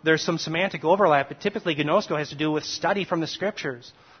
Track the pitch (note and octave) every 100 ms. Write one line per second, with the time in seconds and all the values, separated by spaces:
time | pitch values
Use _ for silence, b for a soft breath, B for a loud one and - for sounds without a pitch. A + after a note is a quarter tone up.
0 | D#3 D#3 - E3 - D#3+ F#3+ E3 D#3+ G3
1 | F#3+ D3 C#3 D3+ G3+ G#3+ F#3 D3 D3 F3+
2 | - D#3 D3 C#3+ D#3 D3+ - - E3+ G3
3 | F3+ E3+ D#3 - F#3+ G#3 D3+ B2 - _
4 | b b